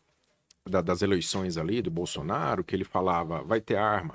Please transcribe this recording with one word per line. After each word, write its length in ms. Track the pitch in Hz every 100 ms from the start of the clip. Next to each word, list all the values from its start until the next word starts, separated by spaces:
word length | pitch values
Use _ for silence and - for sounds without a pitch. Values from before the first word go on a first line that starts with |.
| _ _ _ _ _ - -
da, 120 | 92
das 200 | 87 90
eleições 560 | 98 95 82 98 92 82
ali, 240 | 78 117
do 80 | 92
Bolsonaro, 760 | - - 92 78 123 156 104
que 120 | 87 95
ele 80 |
falava, 580 | 101 98 92 87 82 82
"Vai 180 | 73 113
ter 180 | - 101
arma, 360 | 107 104 85